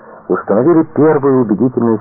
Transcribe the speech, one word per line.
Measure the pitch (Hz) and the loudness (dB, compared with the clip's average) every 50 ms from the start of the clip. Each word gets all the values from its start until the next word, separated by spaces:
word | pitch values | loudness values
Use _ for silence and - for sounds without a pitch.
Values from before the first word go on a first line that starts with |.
| - - - - - | -20 -20 -20 -14 -6
установили | - - - - - 98 107 131 165 170 160 156 - - | -6 -6 -4 -2 -2 -2 0 2 2 2 2 0 -2 -2
первую | 127 147 160 156 143 135 139 135 131 | 0 2 2 2 0 0 0 0 0
убедительную | 123 104 107 92 123 131 - 120 117 117 113 107 | 0 0 0 0 -2 -2 -2 -2 0 0 -2 -2